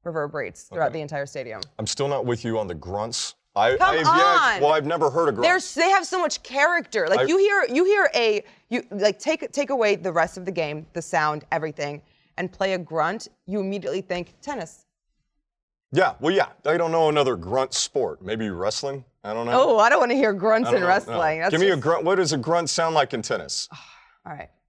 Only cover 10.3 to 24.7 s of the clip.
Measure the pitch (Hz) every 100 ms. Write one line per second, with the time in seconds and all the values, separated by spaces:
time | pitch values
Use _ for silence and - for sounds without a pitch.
10.3 | - 180 170 156 151 156 170 160 170 151
11.3 | 151 - 160 156 147 143 147 _ _ _
12.3 | - 180 - 196 185 160 160 156 220 -
13.3 | _ - 208 190 202 170 170 185 175 170
14.3 | _ - 269 160 - _ _ _ _ _
15.3 | _ _ _ _ _ _ 143 170 - 143
16.3 | 190 135 - 143 165 170 165 160 151 135
17.3 | 107 85 127 131 - - 143 107 76 95
18.3 | 110 110 87 98 - 139 139 127 _ 104
19.3 | 110 120 254 294 226 220 277 247 269 233
20.3 | 196 208 220 233 214 180 190 190 185 160
21.3 | 160 170 160 196 170 131 165 165 190 175
22.3 | 147 139 170 170 - 165 160 135 123 -
23.3 | 110 71 - - - - - _ _ 185
24.3 | 147 - _ _